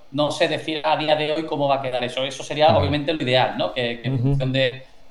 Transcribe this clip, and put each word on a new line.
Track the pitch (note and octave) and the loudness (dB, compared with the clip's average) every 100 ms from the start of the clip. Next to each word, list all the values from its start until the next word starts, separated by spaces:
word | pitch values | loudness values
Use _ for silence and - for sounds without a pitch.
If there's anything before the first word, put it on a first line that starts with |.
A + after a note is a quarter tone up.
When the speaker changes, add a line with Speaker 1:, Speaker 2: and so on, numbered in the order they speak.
| - | -8
Speaker 1:
no | C#3 D3 | -2 -2
sé | C#3+ E3 | 2 0
decir | D3+ D3+ D#3 D3+ | 0 -4 -2 0
a | D3+ | 0
día | D#3 D3+ | 2 2
de | D3+ | 2
hoy | D#3 | -2
cómo | D#3+ D3+ C#3+ | -2 0 2
va | C3+ | 0
a | |
quedar | C3 B2 A#2+ | 0 -2 -2
eso. | C3 | -4
Eso | C3+ C3+ | -4 -6
sería, | - D3 D3+ | -6 4 4
Speaker 2:
Vale. | D3+ | 6
Speaker 1:
obviamente, | C#3+ D3 D3 | 2 0 -2
lo | D#3+ | -2
ideal, | B2+ B2+ A2 B2+ | 2 2 2 0
¿no? | D3+ | -4
Que, | - A#2+ A#2 | -2 -4 -4
que | B2 | -4
en | |
Speaker 2:
Ujú. | C3+ | 0
Speaker 1:
función | B2+ C#3 C3 | 2 2 0
de, | C3 C3 B2 - - - | 0 0 -2 -12 -20 -20